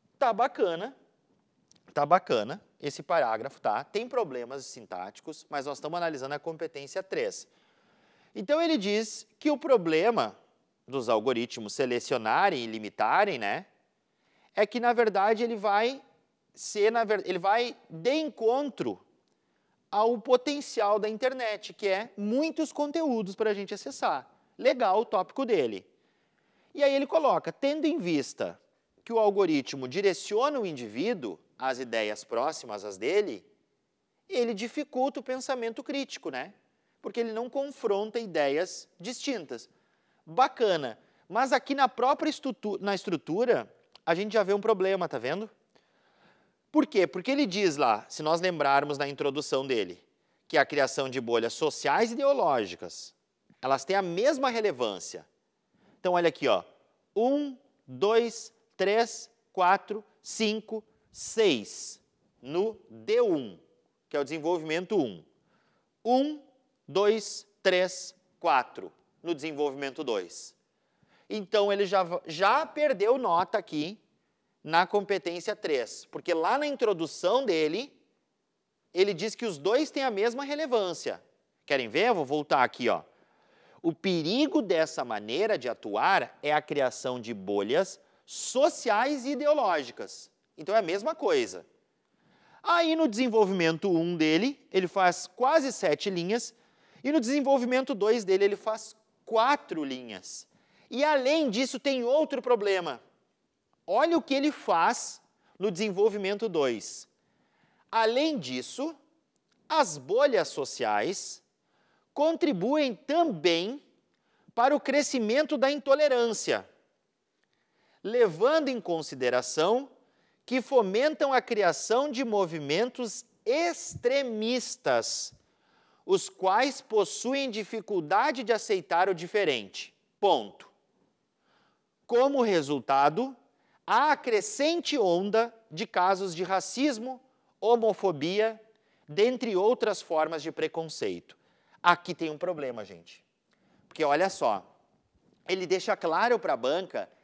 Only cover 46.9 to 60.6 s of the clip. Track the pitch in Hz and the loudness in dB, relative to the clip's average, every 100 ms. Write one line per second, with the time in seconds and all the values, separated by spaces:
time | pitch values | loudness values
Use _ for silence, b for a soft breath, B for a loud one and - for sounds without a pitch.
46.9 | 214 175 185 180 277 262 185 196 143 131 | 2 2 0 -2 0 0 0 0 2 2
47.9 | 107 - - 156 165 185 170 143 139 143 | 2 -2 -6 0 0 0 0 2 4 2
48.9 | 139 143 139 151 139 147 135 135 120 92 | -2 -4 -2 -2 -2 -2 -2 0 -2 -2
49.9 | 87 _ _ _ _ - 156 135 143 135 | -6 _ _ _ _ 0 2 2 2 0
50.9 | - 135 127 117 117 113 - 156 - 147 | 0 -4 -4 0 2 0 0 -2 -2 0
51.9 | 147 233 233 277 277 180 131 98 87 87 | 2 0 0 0 2 2 2 -2 -6 -14
52.9 | - - - _ _ _ _ 127 135 - | -14 -18 -20 _ _ _ _ 0 0 2
53.9 | 196 190 170 247 294 269 233 208 135 120 | 0 0 0 2 2 0 0 0 0 -2
54.9 | 95 - 87 - _ _ _ _ b b | -2 -8 -14 -18 _ _ _ _ b b
55.9 | b 185 175 170 - 139 98 - _ _ | b 0 2 2 2 2 2 0 _ _
56.9 | _ _ - 240 285 285 254 _ _ - | _ _ 0 2 2 -2 -10 _ _ -18
57.9 | 127 196 226 233 - - _ _ - 185 | -2 2 4 2 -2 -14 _ _ -2 2
58.9 | 214 226 - - _ _ - 180 190 - | 2 2 -4 -16 _ _ 0 4 4 0
59.9 | 214 - _ - - 220 220 | -10 -12 _ -12 -2 0 0